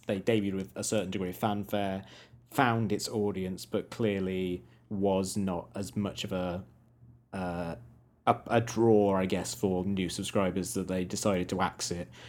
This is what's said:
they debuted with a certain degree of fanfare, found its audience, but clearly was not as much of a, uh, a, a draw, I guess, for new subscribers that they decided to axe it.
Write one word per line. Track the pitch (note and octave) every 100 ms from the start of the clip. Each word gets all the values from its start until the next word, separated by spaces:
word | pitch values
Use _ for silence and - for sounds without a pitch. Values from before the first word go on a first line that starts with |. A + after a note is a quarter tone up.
| -
they | G2+
debuted | F#2 A2+ G2+
with | F#2+ F#2 -
a |
certain | G#2 A2 F#2
degree | F#2+ F#2
of | F#2
fanfare, | A2 G#2 G2+ G#2 G2 F#2+ G2 - - - -
found | - C3 A2+ A2
its | G#2 -
audience, | A#2 G#2 F#2+ F#2 F#2 -
but | G#2 -
clearly | - A2+ G2 F#2+ F#2 F#2 F2+ - - -
was | G#2 G2 F#2+ F#2+ G#2+
not | F#2+ F2 -
as | F#2+ G2 -
much | G2+ -
of | G2
a, | F#2 F2+ F2 F#2+ - _ _ - - _
uh, | G2 F2+ F2 E2+ D#2+ - - _ _ -
a, | B2 -
a | A#2
draw, | A#2+ - A2+ G#2+ G2+
I | F#2+ F#2+
guess, | F#2+ E2+
for | - G2 F#2
new | F#2 G2 F2+
subscribers | - F#2+ G#2 F#2+ F2+ F2
that | - F#2
they | F#2
decided | F#2 G2+ A2 F#2+ F2+
to | F#2
axe | F#2 - -
it. | F2 F2 -